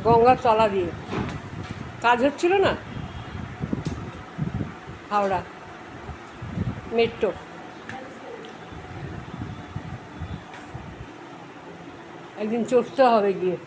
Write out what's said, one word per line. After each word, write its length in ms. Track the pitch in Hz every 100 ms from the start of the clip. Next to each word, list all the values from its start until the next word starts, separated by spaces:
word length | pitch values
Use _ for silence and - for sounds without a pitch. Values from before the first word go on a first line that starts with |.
গঙ্গার 320 | 214 233 240 254
তলা 260 | 247 220 220
দিয়ে 180 | 196 170 156 - - - - - - - - - -
কাজ 220 | 240 240
হচ্ছিল 280 | 269 285 349
না, 240 | 392 339 170 - - - - - - - - - - - - - - - - - - - - - - -
হাওড়া 320 | 208 196 185 170 - - - - - - - - - - - - - -
মেট্রো। 400 | 233 233 - 233 - - - - - - - - - - 466 - - - - - - - - - - - - - - - - - - - - - - - - - - - - - - - - - - - - - - - -
একদিন 260 | 214 233
চড়তে 380 | 220 247 233 -
হবে 300 | 254 233 202
গিয়ে। 240 | 175 180 170